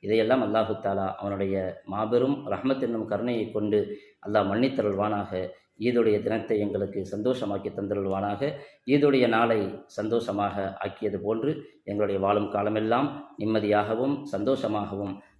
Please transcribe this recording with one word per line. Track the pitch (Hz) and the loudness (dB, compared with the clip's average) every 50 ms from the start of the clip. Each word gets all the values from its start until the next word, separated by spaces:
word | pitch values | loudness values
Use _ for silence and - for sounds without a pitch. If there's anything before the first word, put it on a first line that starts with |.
| - | 0
இதையெல்லாம் | 101 107 113 107 110 127 131 120 | 2 2 4 4 4 4 2 2
அல்லாஹு | 104 104 110 110 101 107 95 | 2 2 2 2 2 0 -2
தாலா | - 101 98 101 95 95 - | -2 -2 0 0 0 -2 -4
அவனுடைய | - 98 101 101 98 98 95 95 95 92 92 - - - | -4 -6 -6 -2 -2 0 0 0 -2 -2 -4 -6 -10 -10
மாபெரும் | - 95 101 110 110 120 120 123 135 143 135 - | -8 -4 -4 -2 2 2 2 4 2 0 -2 -2
ரஹ்மத் | 110 101 95 - 131 135 131 127 | -4 -6 -2 0 0 0 0 0
என்னும் | 117 117 113 107 - | -2 -2 -2 -2 -2
கருணையை | 104 101 113 123 123 113 107 - | -2 -2 0 0 0 -2 -2 -2
கொண்டு | - 107 104 104 104 104 101 98 - - - - _ _ | -2 -2 0 2 2 2 2 0 -4 -12 -12 -20 _ _
அல்லாஹ் | - - 104 107 101 98 | -10 0 2 2 2 2
மன்னித்தருள்வானாக. | 98 110 127 135 135 127 107 104 98 95 101 107 107 101 101 95 95 92 92 - - - _ _ _ _ | 2 2 2 2 2 0 0 0 2 2 0 0 0 -2 -4 -4 -4 -4 -4 -6 -8 -14 _ _ _ _
ஈதுடைய | 107 120 120 120 117 113 104 104 104 | -2 0 2 4 4 4 4 4 2
தினத்தை | 113 110 110 - - 113 104 | 0 -2 -2 0 0 0 0
எங்களுக்கு | 104 101 95 98 98 95 - 101 95 90 | 0 0 0 -2 -4 -2 -4 -6 -6 -6
சந்தோஷமாக்கி | - 101 107 123 131 127 - 101 101 98 98 104 | -6 -2 0 0 0 0 -2 -4 -4 -4 -6 -6
தந்தருள்வானாக. | 98 - 101 101 101 101 98 98 95 95 98 101 104 104 139 143 - - - - - _ _ | -6 -6 -4 -2 -2 -2 0 -2 -2 0 0 -2 -2 -2 -2 -4 -4 -6 -12 -18 -20 _ _
ஈதுடைய | - 131 143 143 147 135 131 123 117 | 2 4 6 6 6 6 6 6 6
நாளை | 113 113 117 117 117 110 101 95 - - - | 6 4 4 4 4 2 2 -2 -4 -10 -14
சந்தோஷமாக | - - - 104 107 110 117 - - 101 101 101 101 95 104 98 95 95 - | -14 -8 -6 -4 0 0 0 0 0 -2 0 0 0 0 -2 -4 -4 -4 -6
ஆக்கியது | - 104 - - 113 104 95 95 | -8 -8 -8 -4 -4 -2 -2 -2
போன்று | - 101 110 113 113 139 156 147 - - - _ _ | -2 -2 -2 0 0 -2 -2 -2 -6 -16 -20 _ _
எங்களுடைய | - 101 101 107 98 98 95 | -6 -2 0 0 2 2 2
வாழும் | 95 98 104 104 104 101 | 0 2 0 0 -2 -2
காலமெல்லாம் | - 101 101 104 107 107 107 110 117 123 143 147 - - - - - - | -2 -2 -2 0 0 0 0 2 2 2 0 0 -4 -8 -14 -16 -12 -6
நிம்மதியாகவும் | 107 110 110 107 104 104 104 104 104 104 110 113 127 135 143 139 - - - | -4 0 0 0 2 4 2 2 2 2 0 -2 0 -2 -2 -4 -4 -6 -6
சந்தோஷமாகவும் | - 104 127 135 127 - 110 107 107 101 101 101 98 101 101 95 98 - - _ _ | -2 0 0 0 0 0 -2 -2 -2 -4 -4 -6 -6 -6 -6 -8 -10 -14 -20 _ _